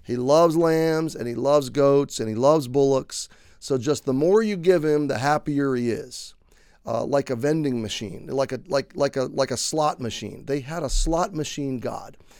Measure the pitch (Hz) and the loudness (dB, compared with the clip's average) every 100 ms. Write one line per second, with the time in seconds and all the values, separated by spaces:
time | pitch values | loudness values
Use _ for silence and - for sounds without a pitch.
0 | - 123 123 156 170 160 165 160 160 160 | -8 -4 4 6 6 4 2 2 2 0
1 | 160 - 120 120 135 147 127 127 139 139 | -4 -6 -6 -2 2 2 2 2 4 4
2 | 139 - 110 110 135 160 123 135 139 131 | 2 -4 -4 2 4 4 2 2 2 2
3 | - - - - _ _ - 135 123 143 | -2 -12 -14 -18 _ _ -4 -2 0 -2
4 | - 131 160 214 220 196 175 180 151 151 | 0 0 4 4 2 0 2 2 2 0
5 | 143 120 139 151 151 143 139 127 120 98 | 0 -2 0 0 0 -2 0 0 -2 -4
6 | 127 - - _ _ _ _ _ - 117 | -8 -14 -16 _ _ _ _ _ -6 -6
7 | 117 143 143 120 139 160 147 120 107 - | 0 -2 0 -2 0 0 0 -2 -4 -6
8 | 104 90 147 135 131 127 - 139 135 - | -8 -12 -6 -2 -2 -4 -4 -4 -4 -2
9 | 139 139 131 - 135 123 - 156 151 - | -2 0 -4 -2 -2 -2 -4 0 0 0
10 | 117 - 101 104 147 143 127 170 139 - | -6 -8 -10 -12 -4 -4 -4 -8 -2 0
11 | - 165 180 156 147 - 139 127 117 - | 2 0 -2 -4 -6 -6 -6 -6 -6 -8
12 | 98 - _ | -12 -20 _